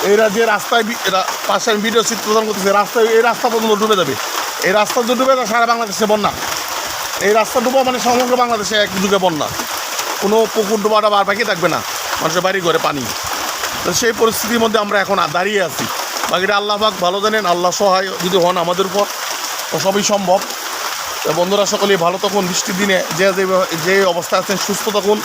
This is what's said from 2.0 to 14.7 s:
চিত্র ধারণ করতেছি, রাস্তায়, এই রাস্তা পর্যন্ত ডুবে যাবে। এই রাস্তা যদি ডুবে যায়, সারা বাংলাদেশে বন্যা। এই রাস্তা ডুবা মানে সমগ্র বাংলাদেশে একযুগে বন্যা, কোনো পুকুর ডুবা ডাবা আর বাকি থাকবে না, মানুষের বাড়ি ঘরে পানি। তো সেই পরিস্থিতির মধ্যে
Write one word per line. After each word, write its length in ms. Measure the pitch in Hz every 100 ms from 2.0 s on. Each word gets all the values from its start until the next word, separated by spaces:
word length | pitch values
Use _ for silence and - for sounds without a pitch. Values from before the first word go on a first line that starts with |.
চিত্র 300 | 214 220 214
ধারণ 120 | 220 220
করতেছি, 240 | 202 190
রাস্তায়, 360 | 202 202 240 220
এই 160 | 226
রাস্তা 280 | 240 220 254
পর্যন্ত 300 | 226 220 208
ডুবে 160 | 214 208
যাবে। 200 | 156 120 - - - -
এই 80 | 160
রাস্তা 300 | 202 208 -
যদি 140 | 233 247
ডুবে 200 | 262 262
যায়, 100 | 226
সারা 200 | 226 233
বাংলাদেশে 400 | 233 226 185 214
বন্যা। 260 | 214 196 - - - - - - - - -
এই 120 | 185
রাস্তা 260 | 214 214 262
ডুবা 240 | 240 269
মানে 160 | 262 247
সমগ্র 360 | 208 247 254 247
বাংলাদেশে 400 | 240 226 202 214
একযুগে 420 | 202 190 190 196
বন্যা, 300 | 185 156 113 - - - - - - -
কোনো 260 | 202 214 220 220
পুকুর 260 | 202 220
ডুবা 200 | 202 214
ডাবা 180 | 214 202
আর 60 | 196
বাকি 180 | 202
থাকবে 260 | 240 185 165
না, 120 | 139 104 - - -
মানুষের 200 | 160 170
বাড়ি 200 | 185 190
ঘরে 160 | 170 160
পানি। 240 | 160 147 117 - - - - - - - -
তো 80 |
সেই 180 | 180 240
পরিস্থিতির 480 | 226 226 214 220 233
মধ্যে 200 | 226